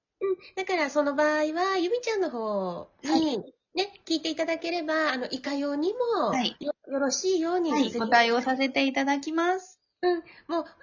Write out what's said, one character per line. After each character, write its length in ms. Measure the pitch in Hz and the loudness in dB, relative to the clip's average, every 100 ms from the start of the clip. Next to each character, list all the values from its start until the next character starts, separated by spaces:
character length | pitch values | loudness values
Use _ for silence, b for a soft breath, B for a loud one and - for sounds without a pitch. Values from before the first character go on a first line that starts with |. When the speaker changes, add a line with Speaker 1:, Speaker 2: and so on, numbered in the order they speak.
| _ - | _ -6
Speaker 1:
う 20 | 381 | -2
ん。 60 | 370 B - | -2 B -8
だ 100 | 370 | -2
か 100 | 359 | 0
ら 140 | 285 | 0
そ 100 | 294 | 2
の 140 | 285 277 | 0 2
場 80 | |
合 300 | 302 302 302 | 2 2 0
は、 240 | 320 381 381 | 0 0 2
ゆ 120 | 349 | 2
み 120 | 480 | 0
ち 100 | 480 | 0
ゃ 60 | 427 | 0
ん 40 | |
の 80 | 330 | -2
方 600 | 240 220 202 185 175 - _ | -2 -2 -2 -2 -6 -10 _
に、 60 | 277 | 0
Speaker 2:
は 80 | 320 | 2
い。 200 | 311 226 - _ _ | 2 0 -6 _ _
Speaker 1:
ね、 280 | 339 403 - - | -4 -4 -4 -4
聞 100 | 320 | -2
い 60 | |
て 80 | 320 | -2
い 60 | 311 | -2
た 100 | 330 | -2
だ 120 | 330 | -2
け 120 | 339 | -2
れ 140 | 349 | -4
ば、 280 | 311 311 302 | -2 0 0
あ 60 | 254 | -2
の、 100 | 247 | -4
い 120 | 262 | -6
か 120 | 277 | -6
よ 180 | 277 285 | -4 -2
う 60 | 285 | 0
に 160 | 339 | -2
も、 360 | 480 480 403 240 | 0 0 2 2
Speaker 2:
は 120 | 254 | 2
い。 140 | 220 - | 0 -4
Speaker 1:
よ-、 160 | 285 - - | -8 -8 -4
よ 120 | 269 | -2
ろ 100 | 269 | 0
し 280 | 262 381 370 | 0 0 0
い 20 | |
よ 140 | 330 359 | 2 0
う 40 | |
に 120 | 330 | 2
さ 60 | 285 | 2
せ 140 | 247 | 0
て 80 | 233 | 0
Speaker 2:
は 60 | 220 | 4
い。 20 | |
ご 0 | |
対 240 | 233 233 | 4 6
応 100 | 240 | 2
さ 160 | 247 262 | 2 0
せ 120 | 269 | 0
て 160 | 269 277 | 2 0
い 80 | |
た 120 | 269 277 | 0 0
だ 120 | 285 | 0
き 120 | 311 | 0
ま 280 | 320 349 381 | 0 0 0
す。 200 | 370 - _ - | -4 -20 _ -2
Speaker 1:
う 120 | 359 | 0
ん。 100 | 339 B B B | 0 B B B
も 140 | 330 | -4
う、 40 | - - | -4 -8